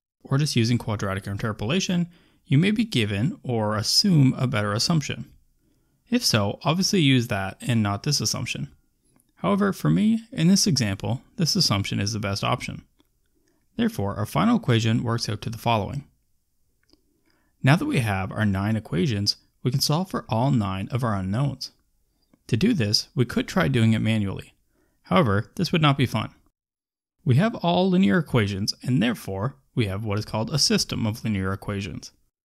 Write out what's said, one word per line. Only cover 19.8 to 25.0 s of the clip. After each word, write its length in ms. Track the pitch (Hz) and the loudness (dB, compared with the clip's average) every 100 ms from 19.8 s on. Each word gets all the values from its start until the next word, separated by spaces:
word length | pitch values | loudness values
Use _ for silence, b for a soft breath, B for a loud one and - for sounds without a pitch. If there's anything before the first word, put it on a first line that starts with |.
solve 280 | - 151 185 | 0 0 -2
for 160 | 117 - | -6 -4
all 240 | 113 135 | 0 2
nine 360 | 135 98 95 98 | 2 0 -4 -4
of 100 | 131 | -4
our 140 | 120 101 | -2 -2
unknowns. 560 | 92 107 143 143 - - _ _ _ _ _ _ - | -2 -2 -4 -6 -12 -16 _ _ _ _ _ _ -6
To 100 | 113 | 0
do 180 | 202 | 2
this, 340 | 196 104 107 - - | 2 2 0 -2 -2
we 80 | |
could 240 | 120 - - | 0 0 -2
try 180 | 190 160 | 0 2
doing 260 | 127 113 | 4 4
it 60 | 113 | 4
manually. 560 | 113 110 98 - - _ _ _ _ _ | 2 0 -2 -6 -12 _ _ _ _ _